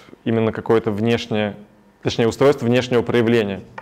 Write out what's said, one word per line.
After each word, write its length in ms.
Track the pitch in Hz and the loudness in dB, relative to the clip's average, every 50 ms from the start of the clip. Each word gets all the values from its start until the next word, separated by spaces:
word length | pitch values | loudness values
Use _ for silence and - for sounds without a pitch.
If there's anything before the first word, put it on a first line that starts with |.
| - - - _ - | -20 -20 -18 _ -4
именно 280 | 131 113 113 113 110 | -2 0 0 0 0
какое-то 400 | 107 113 - - 113 113 113 113 | -2 -4 0 2 0 2 2 -2
внешнее, 640 | 104 101 110 117 117 117 - - 113 107 107 104 98 - - _ _ _ _ _ _ _ - | -4 -2 0 0 0 -2 -2 -4 -4 -2 -2 -4 -6 -10 -18 _ _ _ _ _ _ _ -6
точнее, 240 | 135 - - 120 113 | -6 -2 0 0 0
устройство 380 | - - 135 139 151 - - | 2 2 2 2 2 2 0
внешнего 360 | 117 120 127 123 127 127 117 | 0 0 0 0 0 0 0
проявления. 600 | 110 - 131 123 113 113 117 117 107 101 98 90 - - - - | 0 0 0 0 2 4 2 2 0 0 -4 -10 -12 -16 -20 -20